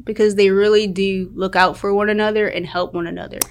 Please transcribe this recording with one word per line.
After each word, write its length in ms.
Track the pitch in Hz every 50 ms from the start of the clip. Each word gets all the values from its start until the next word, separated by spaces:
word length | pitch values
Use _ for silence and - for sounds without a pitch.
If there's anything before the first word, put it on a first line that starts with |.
| -
because 320 | - 214 - 214 214 202
they 140 | 202 202 196
really 380 | 190 196 202 214 214 214 214 202
do 440 | 175 185 196 196 190 190 185 175 -
look 200 | - 190 185 185
out 220 | 180 185 180 185 -
for 160 | - 202 202
one 160 | 202 208 214
another 380 | 214 208 214 214 214 214 208 190
and 180 | - 180 175 -
help 260 | - 175 180 - -
one 140 | 175 170 170
another. 320 | 175 175 165 - - - - -